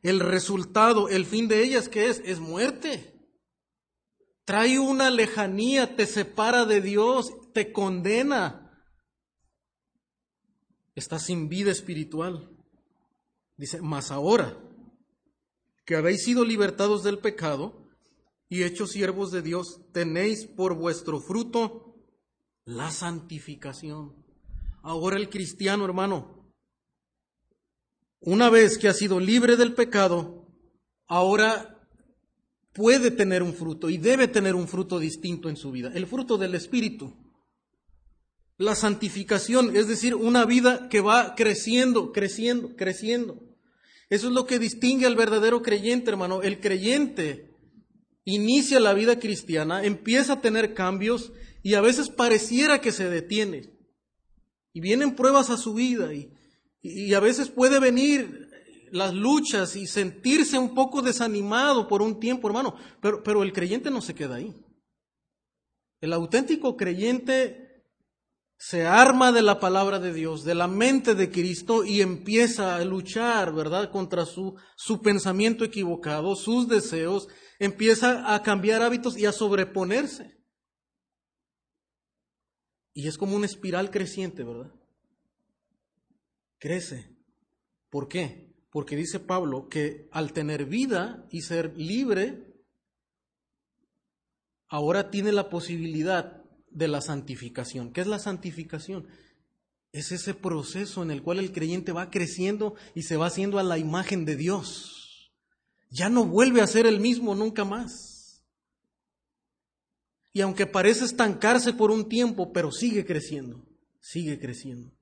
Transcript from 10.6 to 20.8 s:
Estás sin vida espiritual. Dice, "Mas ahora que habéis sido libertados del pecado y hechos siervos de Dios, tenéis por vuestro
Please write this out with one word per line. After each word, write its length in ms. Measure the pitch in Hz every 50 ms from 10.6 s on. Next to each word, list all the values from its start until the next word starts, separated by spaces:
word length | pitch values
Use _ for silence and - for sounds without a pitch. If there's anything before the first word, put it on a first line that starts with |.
| _ _ _ _ _ _ _
Estás 300 | 151 - - 165 156 160
sin 240 | - 180 170 156 151
vida 220 | 170 185 202 196
espiritual. 840 | 190 196 - - 175 151 151 151 - 156 165 185 180 156 - - - _ _ _ _ _ _ _ _ _ _ _ _ _ _ _ _ _ _ _ _
Dice, 240 | - 143 131 - 165
"Mas 300 | 175 156 151 139 135 -
ahora 480 | 143 139 147 180 220 233 156 - - - - - - - - - _ _ _ _ _ _ _ _ _ _ _ _ _ _ _ _ _ _ _
que 100 | - 165
habéis 280 | 156 151 175 202 196 -
sido 220 | 240 240 247 240
libertados 580 | 226 226 208 202 190 202 - 202 208 208 202 175
del 140 | 202 202
pecado 720 | 202 - 214 208 - 165 156 143 135 156 220 - - - _ _ _ _ _ _ _ _ _ _ _ _
y 140 | _ 180 180
hechos 300 | 180 175 175 - 214 175
siervos 400 | - 202 196 185 185 190 196 180
de 100 | 180 180
Dios, 400 | 160 160 170 180 175 - - - - _
tenéis 540 | _ 175 170 165 160 170 190 214 220 214 -
por 300 | - - - 185 185 175
vuestro 440 | 160